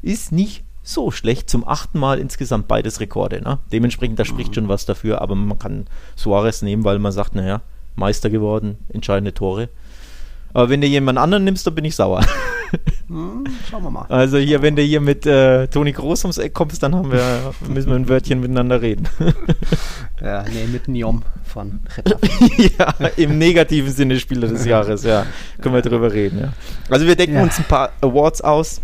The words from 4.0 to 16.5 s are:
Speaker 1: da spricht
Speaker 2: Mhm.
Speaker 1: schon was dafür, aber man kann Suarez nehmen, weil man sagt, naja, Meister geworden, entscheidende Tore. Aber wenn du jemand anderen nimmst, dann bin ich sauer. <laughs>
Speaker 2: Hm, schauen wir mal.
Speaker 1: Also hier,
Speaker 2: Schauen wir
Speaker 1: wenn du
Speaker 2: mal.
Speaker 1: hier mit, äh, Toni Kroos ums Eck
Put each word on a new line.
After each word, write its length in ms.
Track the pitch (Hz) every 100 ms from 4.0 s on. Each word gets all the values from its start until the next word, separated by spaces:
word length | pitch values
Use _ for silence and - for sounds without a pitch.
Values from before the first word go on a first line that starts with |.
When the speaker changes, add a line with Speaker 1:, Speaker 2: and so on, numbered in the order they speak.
| 123 113
Speaker 1:
da 60 |
spricht 240 | - - -
Speaker 2:
Mhm. 40 |
Speaker 1:
schon 140 | - 104
was 180 | 101 -
dafür, 340 | 98 110 107
aber 140 | -
man 240 | 101 202 -
kann 280 | 101 101 - - - -
Suarez 460 | 113 101 107 107
nehmen, 220 | 104 104
weil 140 | 104 101
man 140 | 101
sagt, 220 | 98 -
naja, 260 | 101 95 104 - - - -
Meister 340 | 98 107 113
geworden, 480 | 110 104 107 107 104 -
entscheidende 460 | 107 - 98 98
Tore. 340 | - 95 95 120 - - - - - - - -
Aber 140 | - 123
wenn 100 | 143
du 60 | 143
jemand 300 | 143 135 127
anderen 260 | 147 202
nimmst, 220 | 196 190 -
dann 80 |
bin 100 | 165
ich 100 | 156
sauer. 280 | - - 92 -
<laughs> 20 | 571 508 480 440 - - - -
Speaker 2:
Hm, 340 | 165 170 226 277 254 -
schauen 140 | 220
wir 80 | 180
mal. 160 | - -
Speaker 1:
Also 300 | 127 131 143
hier, 80 | 143
Speaker 2:
Schauen 40 |
wir 120 | 147
Speaker 1:
wenn 140 | 147 147
du 60 |
Speaker 2:
mal. 40 | 147
Speaker 1:
hier 120 | 151
mit, 260 | 143 143 151
äh, 400 | 139 131 127 131
Toni 260 | 143 147
Kroos 300 | 135 139 175
ums 160 | 190 -
Eck 160 | 147